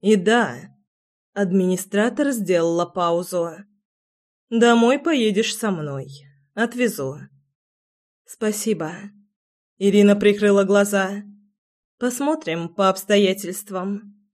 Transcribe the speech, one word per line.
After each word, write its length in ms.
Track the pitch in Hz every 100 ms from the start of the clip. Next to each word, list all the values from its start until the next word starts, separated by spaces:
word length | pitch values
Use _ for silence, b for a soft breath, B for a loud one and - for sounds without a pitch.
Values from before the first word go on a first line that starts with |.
И 140 | 190 214
да», 380 | 180 233 196 123 - _ _ _ _ _ _
администратор 1000 | - 196 190 180 185 - 202 220 247 285
сделала 520 | 247 185 180 165 170
паузу. 680 | 175 185 175 170 180 180 170 160 202 _ _ _ _ _ _ _ _
«Домой 480 | 226 233 226 233 277
поедешь 580 | 285 302 220 196 226 -
со 140 | 220
мной. 400 | 185 151 139 135 - - _ _
Отвезу». 680 | - 233 240 247 - 135 143 - _ _ _ _ _ _ _ _ _ _
«Спасибо». 680 | - 214 214 220 196 160 180 202 _ _ _ _ _ _ _
Ирина 360 | 196 208 208
прикрыла 500 | 202 208 208 208 202
глаза. 580 | 196 202 202 202 190 202 - - _ _ _ _ _ _
«Посмотрим 680 | 240 247 285 311 - 165 170
по 220 | 170 190
обстоятельствам». 1400 | 190 - 208 196 190 175 190 - 185 185 202 - _ _